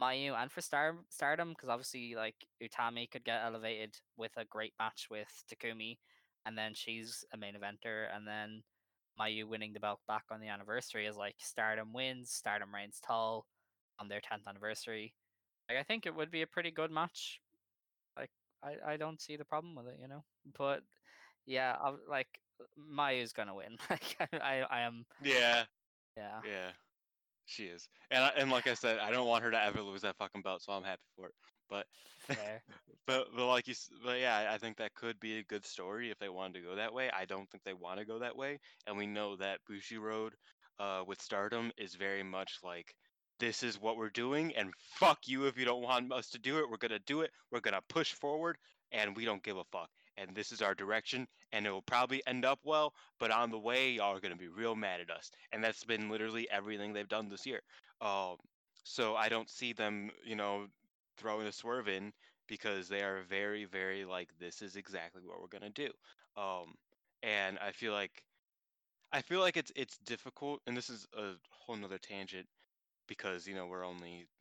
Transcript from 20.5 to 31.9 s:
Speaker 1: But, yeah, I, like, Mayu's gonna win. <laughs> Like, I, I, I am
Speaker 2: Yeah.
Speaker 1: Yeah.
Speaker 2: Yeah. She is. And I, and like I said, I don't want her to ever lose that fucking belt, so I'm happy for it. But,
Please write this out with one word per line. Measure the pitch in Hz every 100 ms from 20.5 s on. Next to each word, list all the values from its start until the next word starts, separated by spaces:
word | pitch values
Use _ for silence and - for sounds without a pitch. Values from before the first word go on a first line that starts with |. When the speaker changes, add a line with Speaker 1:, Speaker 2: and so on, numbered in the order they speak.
| -
Speaker 1:
But, | 139 143 - _ _ - - _ -
yeah, | 131 131 -
I, | 139 139 143
like, | 139 131 - _ - - -
Mayu's | 151 143 143 127 117
gonna | - 104 98
win. | 107 113
<laughs> | -
Like, | 180 - -
I, | 165 160
I, | 143 135
I | 131 123
am | 120 117 117 -
Speaker 2:
Yeah. | 139 127 120 120 110 _ _ _ _ -
Speaker 1:
Yeah. | 104 107
Speaker 2:
Yeah. | 107 101 92 92 _ _ _ _ _ _ -
She | - 101
is. | 87 - _ -
And | 131
I, | 135
and | 143 139
like | 127 123
I | 117
said, | 123 110
I | 104
don't | 123 123
want | 117
her | 117
to | 113
ever | 104 104
lose | 101 98
that | 101 92
fucking | 98 101
belt, | 95 92
so | -
I'm | 98
happy | 92 92 _ -
for | 92
it. | - - _ -
But, | 101 98